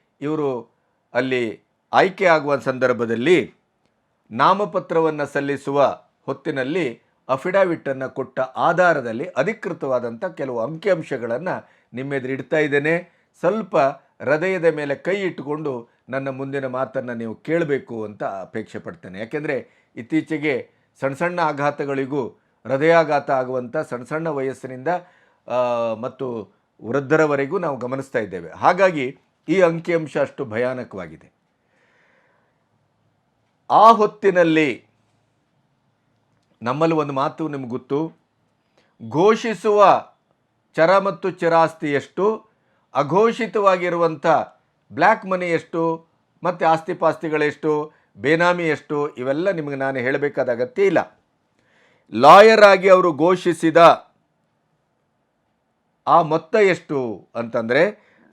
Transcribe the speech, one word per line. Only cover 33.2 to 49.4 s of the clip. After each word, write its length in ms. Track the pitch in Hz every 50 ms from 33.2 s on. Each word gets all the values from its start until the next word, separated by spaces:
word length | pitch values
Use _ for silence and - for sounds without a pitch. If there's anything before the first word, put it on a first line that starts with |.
| _ _ _ _ _ _ _ _ _ -
ಆ 220 | 127 160 208 226 233
ಹೊತ್ತಿನಲ್ಲಿ 920 | 214 214 208 214 - - 196 180 180 175 165 156 160 156 143 110 - - _ _ _ _ _ _ _ _ _ _ _ _ _ _ _ _ _ _ _ _ _ _ _ _ _ _ _ _ _ _ _ _ _ _ _ 110
ನಮ್ಮಲ್ಲಿ 340 | 117 131 147 165 165 165
ಒಂದು 160 | 156 147 143 139
ಮಾತು 360 | 131 139 156 143 - 160 156
ನಿಮ್ಗೆ 200 | 147 139 131 120
ಗೊತ್ತು, 440 | 117 127 123 - 139 143 160 160 - _ _ _ _ _ _ _ _ _ _ _ _ _ _ _ _ - 113 113
ಘೋಷಿಸುವ 1000 | 123 147 175 208 226 220 - 233 220 - - 220 208 208 202 180 147 117 - - _ _ _ _ _ _ _ _ _ _ _ _ _
ಚರ 220 | - 160 165 190 196
ಮತ್ತು 320 | 190 196 185 170 - 190
ಚಿರಾಸ್ತಿ 640 | 165 - 175 165 165 165 165 156 160 - - 151 143
ಎಷ್ಟು, 580 | 135 131 - _ - 185 214 220 214 - _ _ _ _ _ _ _ _ _ -
ಅಘೋಷಿತವಾಗಿರುವಂಥ 1300 | 127 147 139 151 190 220 233 226 226 226 202 - 220 202 196 185 180 175 180 170 170 170 165 160 156 - 170 156 131 98 - - _ _ _ _ _ _ _ 101
ಬ್ಲ್ಯಾಕ್ 340 | 113 165 196 220 - 190
ಮನಿ 200 | 185 185 180 180
ಎಷ್ಟು, 600 | 175 165 151 - - - 170 165 165 165 165 - _ _ _ _ _ _ _ -
ಮತ್ತು 220 | 170 165 165 -
ಆಸ್ತಿ 280 | 160 165 160 160 - 175
ಪಾಸ್ತಿಗಳೆಷ್ಟು, 1000 | - 175 160 151 - - 160 151 151 151 147 139 - - 156 151 151 151 156 _ _ _ _ _
ಬೇನಾಮಿ 480 | 107 101 135 160 160 170 180 180 175 170
ಎಷ್ಟು, 440 | 160 147 - - - 156 147 147 151
ಇವೆಲ್ಲ 420 | - - 123 131 139 151